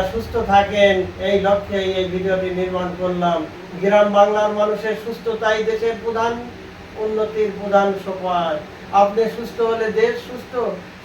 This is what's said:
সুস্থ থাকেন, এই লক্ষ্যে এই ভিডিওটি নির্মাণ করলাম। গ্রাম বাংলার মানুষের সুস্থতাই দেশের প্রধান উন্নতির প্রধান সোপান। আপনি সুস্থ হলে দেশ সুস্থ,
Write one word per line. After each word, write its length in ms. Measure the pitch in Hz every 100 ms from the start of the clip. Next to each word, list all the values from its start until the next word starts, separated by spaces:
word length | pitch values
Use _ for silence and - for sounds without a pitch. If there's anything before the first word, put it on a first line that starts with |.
| 185
সুস্থ 200 | 226 208 233
থাকেন, 580 | 202 196 196 208 202 185 180 -
এই 200 | 190 202
লক্ষ্যে 400 | 196 202 196 196 190 185
এই 60 | 185
ভিডিওটি 440 | 185 190 185 185
নির্মাণ 400 | 180 185 185 180 180
করলাম। 400 | 180 180 175 165 156 - - 175
গ্রাম 260 | 196 208 208
বাংলার 380 | 202 208 214 214
মানুষের 440 | 208 208 196 220 - 233
সুস্থতাই 580 | 226 226 214 220 220
দেশের 320 | 220 220 226 208
প্রধান 300 | 226 220 233 240 240 - - - - 220
উন্নতির 540 | 214 214 214 214 208 185
প্রধান 280 | 202 202 196 190 196
সোপান। 480 | 185 180 175 165 151 - - -
আপনি 320 | 196 202 214 220 233
সুস্থ 200 | 226 -
হলে 260 | 226 226 220
দেশ 240 | 208 240 - -
সুস্থ, 260 | 247 - 247 214 - - -